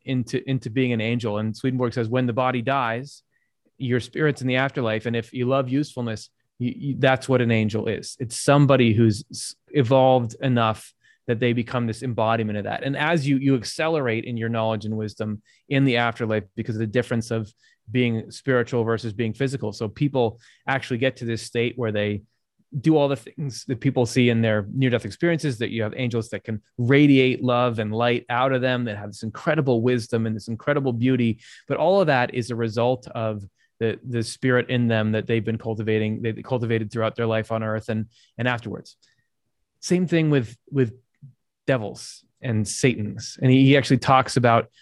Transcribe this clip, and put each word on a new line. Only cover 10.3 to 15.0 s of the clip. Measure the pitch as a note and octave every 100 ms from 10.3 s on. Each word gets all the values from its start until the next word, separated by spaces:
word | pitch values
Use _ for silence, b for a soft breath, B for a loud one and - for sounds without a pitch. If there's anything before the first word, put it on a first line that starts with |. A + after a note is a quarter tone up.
| A2+
enough | C#3 A#2+ A2+ A2 - _ b b -
that | A2+
they | B2
become | A#2+ A2+ B2 A#2
this | A2
embodiment | C3 A2+ A2 A2+ G#2+ G#2
of |
that." | G#2 A2
And | C3+
as | C#3 D3+ E3+ C#3
you, | C3+
you | C#3 C3
accelerate | A2 - D#3+ D#3+ B2+ A2
in | B2 A#2
your | A2+
knowledge | A#2 A2 A2
and | G#2+
wisdom | A2